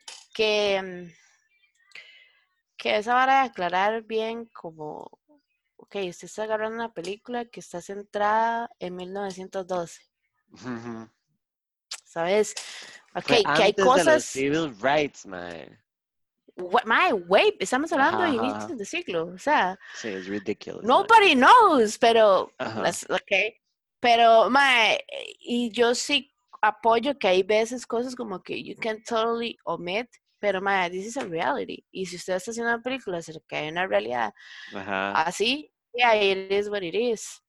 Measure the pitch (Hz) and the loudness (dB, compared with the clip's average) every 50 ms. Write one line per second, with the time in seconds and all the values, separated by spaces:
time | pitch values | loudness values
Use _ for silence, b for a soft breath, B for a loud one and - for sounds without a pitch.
0 | _ - - - - _ _ - 220 214 214 208 208 202 196 190 190 185 180 180 | _ -20 -20 -20 -20 _ _ 0 0 2 2 2 0 0 0 -2 -4 -8 -12 -14
1 | 180 170 165 b b b b b b b b _ _ _ _ _ _ _ B B | -16 -18 -20 b b b b b b b b _ _ _ _ _ _ _ B B
2 | B B B B B B B B B B B B B _ _ - - 233 220 214 | B B B B B B B B B B B B B _ _ -6 -4 -2 -2 -2
3 | 202 233 247 254 262 262 269 269 269 240 - - 180 175 180 185 196 214 220 226 | 0 0 0 2 2 4 4 2 2 0 -4 -4 -4 -2 0 0 0 0 -2 -4
4 | 220 214 220 220 220 226 226 233 226 226 _ - - 170 160 156 151 151 - - | -8 -6 -6 -6 -4 -6 -8 -10 -14 -16 _ -18 -18 -16 -14 -12 -12 -12 -12 -14
5 | - - - _ _ _ 302 285 _ _ _ _ _ _ _ - - _ - 202 | -16 -18 -20 _ _ _ _ _ _ _ _ _ _ _ _ -20 -20 _ -10 -8
6 | 196 180 170 - - 180 - - 220 214 220 214 214 220 226 226 233 226 - 175 | -8 -8 -10 -12 -18 -16 -10 -10 -4 -4 -4 -4 -4 -6 -6 -8 -10 -10 -10 -10
7 | 165 180 202 214 _ - 247 240 233 233 - 185 - - - 175 - - 202 202 | -10 -10 -10 -12 _ -8 -8 -8 -8 -10 -14 -20 -18 -14 -14 -14 -12 -12 -14 -14
8 | 202 - - 208 208 208 214 220 226 233 233 233 233 - - _ 185 180 180 180 | -14 -10 -4 -2 0 0 2 2 0 0 -2 -4 -6 -10 -12 _ -12 -10 -10 -10
9 | 180 180 190 196 202 196 175 185 185 196 - 196 185 175 185 180 170 165 - - | -12 -10 -8 -8 -8 -8 -8 -12 -14 -10 -8 -10 -6 -4 -4 -4 -4 -6 -12 -20
10 | _ _ _ _ _ _ _ _ _ _ - - 107 127 120 117 117 120 113 113 | _ _ _ _ _ _ _ _ _ _ -20 -14 -12 -10 -10 -10 -10 -12 -12 -12
11 | 113 117 _ _ _ _ _ _ _ _ _ _ _ _ _ _ _ _ - - | -14 -18 _ _ _ _ _ _ _ _ _ _ _ _ _ _ _ _ -18 -18
12 | _ _ - 165 165 175 196 214 208 - - B B B B B B B B B | _ _ -6 -4 0 2 2 2 2 0 -4 B B B B B B B B B
13 | B B _ 180 - - - 190 202 147 143 156 180 208 208 196 196 247 254 185 | B B _ -10 0 2 2 2 4 4 4 4 4 4 4 4 4 4 6 6
14 | 165 320 311 - - - - 135 135 139 147 165 165 147 113 95 110 131 143 156 | 6 6 4 4 2 -4 -6 -4 -2 0 0 -2 -2 -4 -8 -2 0 2 2 2
15 | 147 135 - - - 101 92 90 87 87 87 80 69 - - _ _ _ _ _ | 0 -2 -6 -14 -16 -14 -12 -12 -12 -12 -12 -14 -16 -18 -20 _ _ _ _ _
16 | _ _ _ _ _ _ _ _ _ _ _ - - - 202 240 - 220 233 294 | _ _ _ _ _ _ _ _ _ _ _ -12 -6 0 0 0 2 2 2 2
17 | 359 370 262 190 175 175 190 233 381 427 427 - 185 - 247 262 302 330 349 277 | 2 2 0 -2 0 2 4 4 4 4 2 0 -4 -2 -2 -2 -2 -2 0 2
18 | 269 311 339 - 359 330 269 220 240 - 208 214 - - 320 226 196 - - 339 | 2 2 2 2 0 0 0 0 -2 -2 -4 -6 -8 -10 -10 -10 -10 -8 -8 -8
19 | 349 - 185 165 160 180 180 185 - 277 302 262 202 180 190 - - - - - | -8 -6 -6 -6 -6 -6 -10 -6 -2 0 2 2 2 0 -2 -8 -14 -18 -16 -12
20 | - 113 95 95 92 190 202 - 190 107 101 - - - 90 - - 220 269 381 | -10 -8 -8 -8 -8 -6 -8 -6 -4 -6 -8 -8 -8 -14 -14 -6 0 2 2 2
21 | 392 415 453 440 403 370 302 247 254 320 453 494 440 392 311 262 220 208 - - | 4 6 6 6 8 6 6 6 8 10 10 10 8 8 6 4 4 2 2 2
22 | - 233 226 226 220 208 190 170 - - _ _ 131 113 - 113 - 170 175 - | 4 4 6 6 6 6 6 4 2 -2 _ _ -8 -6 -6 -2 -2 -2 -2 -4
23 | - - 170 185 - - 202 190 202 220 - _ _ _ _ _ _ _ _ _ | -6 -4 -4 -4 -2 -2 -2 0 0 -2 -6 _ _ _ _ _ _ _ _ _
24 | - 240 233 233 233 226 226 226 196 190 247 277 277 269 254 240 220 196 143 - | 2 4 6 6 8 8 8 8 6 6 4 4 6 6 6 4 4 4 2 0
25 | - - - 69 - - - _ _ - 240 240 240 226 196 240 233 233 247 - | -4 -10 -16 -16 -16 -16 -20 _ _ -4 -2 -2 -2 -2 0 2 2 2 2 0
26 | - - 294 277 - - _ _ _ _ - - - 214 208 - - 226 226 240 | -2 -2 -2 -4 -4 -8 _ _ _ _ -4 0 0 0 0 0 2 2 2 2
27 | 226 285 285 - - 190 180 185 190 185 208 214 226 226 247 240 - - - 226 | 0 -2 -4 0 0 2 2 2 2 2 2 0 0 -2 -6 -12 -8 -6 -4 -4
28 | 247 262 247 247 240 214 185 180 - - - 110 156 165 202 - 226 220 220 220 | -4 -6 -8 -12 -10 -10 -10 -12 -10 -12 -12 -12 -10 -12 -12 -8 -8 -8 -8 -8
29 | _ - 240 220 220 233 233 233 233 233 - - _ - 170 170 175 170 185 220 | _ -4 -2 -2 -2 -2 -2 -4 -6 -8 -10 -10 _ -10 -8 -8 -6 -6 -6 -6
30 | 247 - _ _ _ _ _ _ - 208 190 185 196 196 196 190 180 175 180 185 | -6 -8 _ _ _ _ _ _ -4 -2 -2 -2 -2 0 0 0 0 -2 -4 -8
31 | 190 226 233 285 247 196 165 165 170 127 277 110 92 - 85 - _ _ _ - | -10 -8 -8 -8 -8 -6 -6 -4 -2 -2 -2 -4 -6 -8 -12 -16 _ _ _ -10
32 | 190 175 180 165 - - 185 185 - 233 226 233 233 233 233 233 233 254 262 262 | -10 -10 -10 -12 -8 -6 -6 -6 -6 -8 -10 -6 -4 -4 -4 -4 -4 -8 -8 -8
33 | - 208 180 170 160 - 156 156 - _ 143 147 151 151 160 175 185 190 202 202 | -8 -8 -8 -8 -10 -12 -16 -18 -16 _ -8 -8 -8 -6 -4 -6 -4 0 0 -2
34 | 208 120 123 120 113 104 - B B B B B B B 104 101 98 101 98 95 | -2 -2 -4 -4 -4 -4 -6 B B B B B B B -12 -12 -6 -4 -2 -2
35 | 98 98 101 - 160 170 185 - 202 233 262 302 302 - _ _ _ _ - 240 | -2 0 0 0 0 0 -2 -2 -2 -2 -2 -4 -6 -14 _ _ _ _ -2 0
36 | 247 240 220 214 202 196 196 190 190 190 196 202 208 208 208 202 185 165 170 202 | 4 4 4 4 4 2 0 0 -2 -2 -2 -2 -2 -2 -6 -6 -6 -4 -2 -2
37 | 240 247 226 202 - - - - _ | -2 -2 -2 -4 -8 -16 -18 -20 _